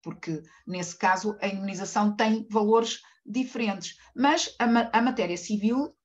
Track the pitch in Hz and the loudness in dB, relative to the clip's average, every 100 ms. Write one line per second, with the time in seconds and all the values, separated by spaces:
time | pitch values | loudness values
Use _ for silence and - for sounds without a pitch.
0 | 165 165 - 156 - _ - 180 - - | -12 -12 -8 -8 -10 _ -10 -8 -8 -2
1 | 190 185 214 202 202 196 196 185 196 220 | 0 2 -2 -4 -6 -4 -8 -8 -4 0
2 | 208 208 220 220 - 214 208 226 226 - | 0 2 2 0 0 0 4 4 2 -6
3 | - _ - 220 254 233 220 190 165 - | -12 _ -6 -4 -4 -2 -4 -4 -10 -16
4 | - - 277 320 - - 240 233 233 220 | -18 0 2 2 -2 0 4 4 4 2
5 | 247 247 175 175 - 214 208 254 294 _ | 2 0 -2 -4 -4 0 2 0 -2 _